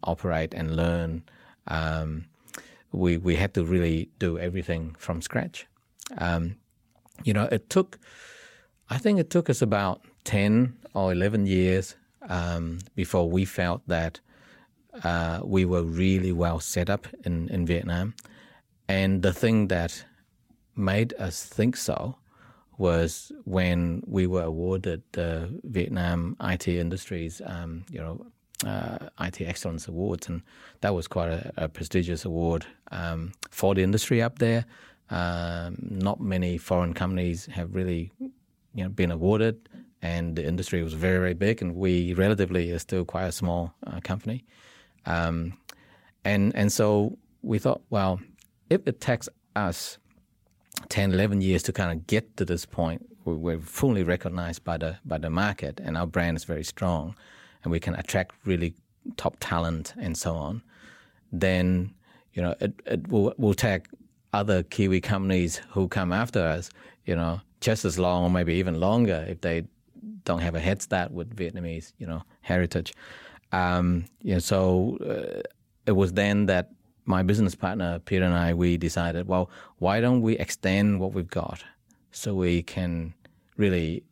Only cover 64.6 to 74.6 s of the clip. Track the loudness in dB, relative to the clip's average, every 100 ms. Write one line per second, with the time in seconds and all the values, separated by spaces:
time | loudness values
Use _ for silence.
64.6 | 0 0 2 2 2 0 2 2 2 -2
65.6 | -4 -2 0 0 0 0 0 0 0 0
66.6 | -6 -16 -20 -10 -4 0 0 -4 -8 -4
67.6 | 0 0 0 2 2 4 4 2 2 2
68.6 | 0 2 4 4 4 2 -4 -4 -2 -2
69.6 | -4 _ _ -18 -16 -8 -4 -2 0 0
70.6 | 0 -2 -2 -2 -2 -6 -8 -6 -8 -6
71.6 | -8 -8 -12 -12 -10 -10 -10 _ -2 2
72.6 | 2 -2 -6 -12 -20 -20 -20 -20 -4 0
73.6 | 2 2 2 2 -2 _ -2 0 2 4